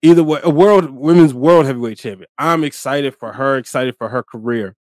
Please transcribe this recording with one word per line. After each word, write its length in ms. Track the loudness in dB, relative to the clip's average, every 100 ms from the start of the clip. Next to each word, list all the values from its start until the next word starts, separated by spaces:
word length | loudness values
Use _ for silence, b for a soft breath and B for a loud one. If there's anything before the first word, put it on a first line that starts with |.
Either 200 | 6 4
way, 160 | 4 -2
a 60 | -2
world, 380 | 2 4 4 0
women's 440 | -6 0 4 4
world 320 | 4 4 4 2
heavyweight 320 | -4 -8 -10
champion. 300 | -12 -14 -18 -8
I'm 240 | -4 -2
excited 540 | -4 -8 -8 -6 -6 -8
for 160 | -16
her, 260 | -6 -4 -4
excited 380 | -4 -6 -6 -8
for 100 | -8
her 120 | -8
career. 540 | -10 -12 -6 -6 -6 _